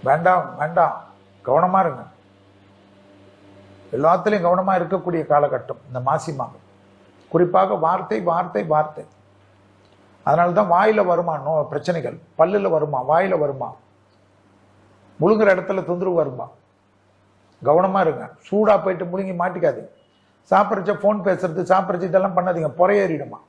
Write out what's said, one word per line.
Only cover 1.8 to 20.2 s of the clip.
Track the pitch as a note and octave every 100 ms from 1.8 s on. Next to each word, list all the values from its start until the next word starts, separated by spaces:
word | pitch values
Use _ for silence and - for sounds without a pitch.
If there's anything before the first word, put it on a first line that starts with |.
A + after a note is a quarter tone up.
| F3 B2+ - - _ _ _ _ _ _ _ _ _ - - _ - - - - -
எல்லாத்துலயும் | B2 D3+ F3+ G#3+ G#3 E3+
கவனமா | F3+ F#3+ F#3+
இருக்கக்கூடிய | E3+ F#3+ F3 E3+ -
காலகட்டம் | D3 D3 C3 - A#2 -
இந்த | B2
மாசி | B2+ D3+ -
மாதம். | C#3 A#2+ - _ _ _ _ _ _ _
குறிப்பாக | E3 F3 F#3 G3 G3+
வார்த்தை, | D#3+ F#3 B3+ A3
வார்த்தை, | F3 E3+ F3+ G#3
வார்த்தை. | F#3 D3+ D#3 - - _ _ _ _ _ _ _ _ _ _ _
அதனால | - D#3 F3
தான் | F3 G3+
வாயில | E3+ G#3+ A3 F#3
வருமா | E3+ E3+ D3+
நோ-, | C#3 D#3 D3
பிரச்சனைகள், | D3 D3 E3+ D#3 - - -
பல்லுல | E3 G3+ G3
வருமா, | E3 D3 C#3 B2+
வாயில | D#3+ F#3+ F3+
வருமா, | C#3+ C3 A#2+ - _ _ _ _ _ _ _ _ _ _ _ _ _ _
முழுங்குற | E3 G#3+ G#3
இடத்துல | F#3 F3+ F#3+ E3+
தொந்தரவு | F3 F#3 F3
வருமா. | C#3+ B2+ - - _ _ _ _ _ _ _ _ _ _
கவனமா | C3+ D#3 F#3+ F#3+
இருங்க. | E3+ C3 B2 - -
சூடா | G3 G#3+ G3+
போயிட்டு | G3 F3 F3
முழுங்கி | F3+ F#3+
மாட்டிக்காதீங்க. | F3 F3+ F3+ E3+ - - _ _ _